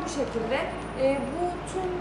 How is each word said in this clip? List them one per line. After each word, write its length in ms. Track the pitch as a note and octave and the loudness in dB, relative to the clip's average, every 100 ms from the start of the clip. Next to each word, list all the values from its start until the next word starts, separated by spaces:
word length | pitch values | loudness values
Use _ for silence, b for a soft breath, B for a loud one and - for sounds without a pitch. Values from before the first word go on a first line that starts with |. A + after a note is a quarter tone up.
bu 40 | D#4+ | -2
şekilde. 500 | D4 A#3 A3+ G#3+ C4+ D#4+ - - - | 0 0 0 2 2 0 -4 -6 2
E, 160 | C4+ C#4 B3+ | 4 4 0
bu 120 | D#4 F4 F4+ - | 0 0 -2 -4
tüm 180 | F#4 F#4 F4+ | -2 0 -2